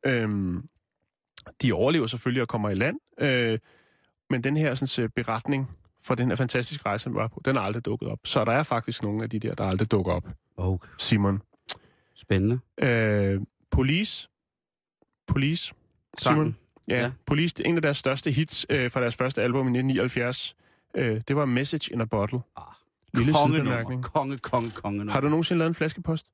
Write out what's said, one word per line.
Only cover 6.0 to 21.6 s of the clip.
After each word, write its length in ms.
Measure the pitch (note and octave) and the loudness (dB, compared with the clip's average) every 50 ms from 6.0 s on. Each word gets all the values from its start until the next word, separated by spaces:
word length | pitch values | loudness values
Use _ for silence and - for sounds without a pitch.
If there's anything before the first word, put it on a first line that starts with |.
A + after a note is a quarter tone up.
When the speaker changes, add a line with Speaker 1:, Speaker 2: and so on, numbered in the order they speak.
| - | -4
Speaker 1:
for 100 | - C3 | -2 0
den 140 | B2 B2 B2+ | 2 2 2
her 80 | - | 2
fantastiske 500 | A#2+ C3 A#2+ - B2+ A#2+ - D#3 C#3+ - | 2 0 0 0 -2 -2 -2 -6 -6 -4
rejse, 220 | G#2 G2+ A2 - - | -4 -4 -2 -4 -4
han 60 | A#2+ | -2
var 140 | G#2 G#2+ A2+ | -2 -2 -2
på, 120 | - - - | -4 -4 -2
den 120 | C3 C3+ | 0 0
er 40 | C3 | 0
aldrig 240 | G2+ G2 G#2+ A#2+ A#2 | 0 -2 -4 -4 -4
dukket 240 | - G#2 - - G#2 | -4 -4 -4 -4 -6
op. 100 | G#2 G#2+ _ | -8 -8 _
Så 200 | - - C3+ G#2+ | 0 0 2 2
der 80 | A2 A2+ | 4 2
er 100 | C3+ D#3 | 2 2
faktisk 400 | - B2+ A#2 A2+ - A#2 - - | 2 -2 -2 -2 -4 -6 -4 -4
nogle 200 | G#2 G2+ G#2+ A2+ | -2 -2 -2 -4
af 80 | A2+ | -4
de 80 | - G#2+ | -4 -4
der, 160 | G#2+ - - | -4 -4 -4
der 100 | - - | -2 -2
aldrig 260 | F#2+ F#2+ F#2 G#2+ G#2 | -2 2 0 2 2
dukker 220 | - G#2 F2+ F2 F2 | 2 2 2 2 0
op. 160 | F2 - - - - _ _ _ | -2 -2 -6 -14 -16 _ _ _
Speaker 2:
Okay. 320 | - F2+ F#2 F#2+ F2+ - - - - | -4 -2 -2 -2 -2 -4 -12 -10 -4
Speaker 1:
Simon. 440 | - - - G#2 G2+ G2 G2 G2+ - _ _ _ _ - - - _ - _ _ _ _ _ | 0 2 4 4 4 4 2 0 -4 _ _ _ _ -12 -12 -12 _ -20 _ _ _ _ _
Speaker 2:
Spændende. 440 | - - _ G2+ F#2+ F#2+ G#2+ A#2+ B2+ - _ _ - - | -20 -4 _ 2 2 4 2 2 0 -2 _ _ -2 0
Speaker 1:
Øh, 580 | C3 A#2+ A#2 A2+ G#2+ G#2 G#2 G2+ G2 G2 G2 G2 - _ _ _ _ | 2 2 2 2 2 2 2 2 2 2 0 -2 -6 _ _ _ _
Police. 580 | - - C3 C3 D3+ F3+ G#3+ A3 - - - - _ _ _ _ _ _ _ _ _ _ _ _ _ _ _ _ _ _ _ | 0 2 2 4 2 0 0 -2 -6 -8 -12 -16 _ _ _ _ _ _ _ _ _ _ _ _ _ _ _ _ _ _ _
Police. 480 | - - C#3+ C3+ C#3+ D#3+ E3+ - - - _ _ _ _ _ _ _ - - | -2 0 0 2 0 0 -2 -6 -8 -12 _ _ _ _ _ _ _ -12 -2
Speaker 2:
Sangen. 260 | - C3 B2+ D3+ D#3 | 2 2 4 4 4
Speaker 1:
Simon. 100 | D3+ A2 - _ _ _ _ _ - | 0 -2 -6 _ _ _ _ _ -2
Ja, 120 | - B2 B2+ | 0 0 0
Speaker 2:
Ja. 100 | B2+ C3 - _ | -2 -4 -8 _
Speaker 1:
Police, 280 | - - D3 E3 F3 - | 0 2 2 2 0 -2
det 120 | - - | -2 -2
er 40 | - | 0
en 60 | E3+ | 0
af 60 | E3+ D#3 | 2 2
deres 140 | D3+ C#3+ - | 0 0 0
største 320 | - C3+ C3 C3+ - D#3 | 0 -2 -2 0 0 0
hits, 360 | C3+ B2+ D#3+ D#3 - - - - | 0 0 0 0 -2 -6 -2 -2
øh, 200 | C3+ D3 B2+ B2 | 0 0 0 0
fra 100 | - C3 | 0 0
deres 160 | B2 A#2+ A2+ | 0 0 0
første 260 | - B2+ C3 C3+ - G#2 | 0 -2 -2 0 0 0
album 240 | B2 A#2+ C#3 C3 B2+ | 2 2 2 2 2
i 20 | |
nitten 160 | B2 B2 C3 | 2 2 2
nioghalvfjerds. 680 | C3+ C3 C3 G2+ C3 - B2+ A#2+ B2 B2+ - - - - _ _ _ _ _ _ _ _ | 2 2 2 0 0 0 -2 -2 -2 -2 -4 -8 -10 -12 _ _ _ _ _ _ _ _
Øh, 240 | - C#3 A#2+ A2 A2 A2+ - | -2 0 0 0 -2 -2 -2
det 80 | C#3 | 0
var 80 | C#3+ D3 | 0 2
Message 480 | C3+ B2 B2 | 2 2 2